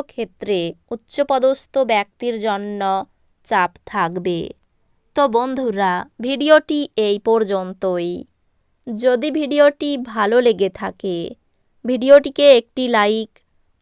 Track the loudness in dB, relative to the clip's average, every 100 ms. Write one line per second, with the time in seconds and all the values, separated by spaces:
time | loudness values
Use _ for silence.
0 | -4 -8 -12 -8 -4 -2 -4 -8 -12 -12
1 | -6 -4 0 2 2 0 -2 -2 0 0
2 | -2 -6 -6 -4 -2 -4 -4 -4 -2 -2
3 | -6 _ _ _ -2 0 0 -4 -8 -4
4 | -2 -2 -4 -4 -6 -14 _ _ _ _
5 | _ 0 2 2 -2 -4 -4 -2 0 -2
6 | -6 -8 -6 0 4 4 4 -4 -4 -2
7 | -2 0 0 0 0 -4 -6 -4 -4 -2
8 | -4 -8 -12 _ _ _ _ _ -12 -2
9 | 0 2 0 -2 -2 2 2 0 -6 -6
10 | -6 -4 0 2 2 2 -2 -4 -12 -8
11 | -8 -6 -8 -12 _ _ _ _ -6 0
12 | 6 6 6 2 6 6 4 -6 0 2
13 | 2 0 -6 _ _ _ _ _